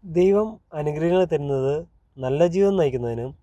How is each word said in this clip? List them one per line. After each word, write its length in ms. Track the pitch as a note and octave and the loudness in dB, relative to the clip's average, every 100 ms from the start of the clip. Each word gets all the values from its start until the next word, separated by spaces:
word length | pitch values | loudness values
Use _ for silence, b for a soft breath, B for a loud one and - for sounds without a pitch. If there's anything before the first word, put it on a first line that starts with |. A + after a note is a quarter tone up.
ദൈവം 440 | F3+ E3 F#3 G3+ A3 A3 _ | -4 2 4 2 0 -8 _
അനുഗ്രഹങ്ങൾ 500 | D#3 D3+ D3 E3 F#3 | -6 -6 -2 0 2
തരുന്നത് 500 | F3+ D#3+ C#3+ C#3 C3 D3 E3+ _ _ - | 2 0 -2 -2 0 -2 -6 _ _ -8
നല്ല 300 | C3 C#3+ E3+ | -4 2 2
ജീവിതം 280 | F3 G3 G3 | 4 2 2
നയിക്കുന്നതിനും 540 | D3+ B2+ A#2+ A2+ B2+ C#3 | 0 0 -4 -6 -8 -12